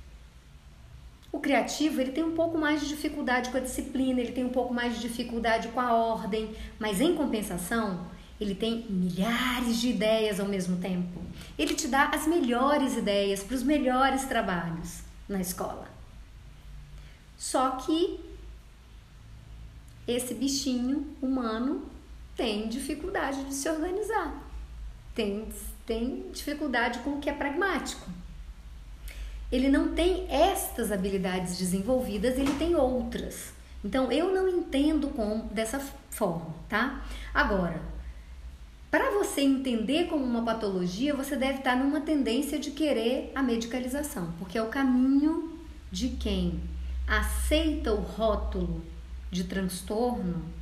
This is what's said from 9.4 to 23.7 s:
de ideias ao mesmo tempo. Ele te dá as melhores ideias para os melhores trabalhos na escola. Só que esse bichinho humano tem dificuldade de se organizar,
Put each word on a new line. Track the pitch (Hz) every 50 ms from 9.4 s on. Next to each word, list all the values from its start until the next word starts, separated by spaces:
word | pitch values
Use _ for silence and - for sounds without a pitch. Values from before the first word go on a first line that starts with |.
| 254 254 240 240 240 233 226 -
de | 240 254
ideias | 220 185 214 220 220 220 214 214 202 180
ao | 202
mesmo | 202 202 190 175 175 185
tempo. | 175 185 196 185 180 180 180 - - - - - - - - -
Ele | - 311 302 302
te | - -
dá | 254 240 269 294 294
as | 302 294 294
melhores | 311 339 349 269 240 240 240 262 285 294 285 277 240 -
ideias | 233 190 202 202 202 202 196 196 196 -
para | - 247
os | 262 233
melhores | 277 302 285 247 254 254 254 262 269 262 262 -
trabalhos | - 233 226 208 190 180 175 170 170 165 170 175 - - - - - - - - -
na | 202 190
escola. | 180 - - - - - - - - - - - - - - - - - - - - - - - - - - - - - - - - - - - - - -
Só | - - - - 285 254 262
que | 262 - - - 311 330 359 - - - - - - - - - - - - - - - - - - - - - - - - - - - - - - - - - - - - - - - -
esse | - 240 247 240 - 220
bichinho | - 277 277 - - - 269 247 240 240 254 285 302 285 - - -
humano | 269 262 269 262 240 226 220 226 247 277 320 - - - - - - - - - - - -
tem | - 285 226 208 208 220
dificuldade | 226 233 277 - - 302 285 - 381 392 349 302 269 277 277 269
de | 269 277
se | - -
organizar, | 311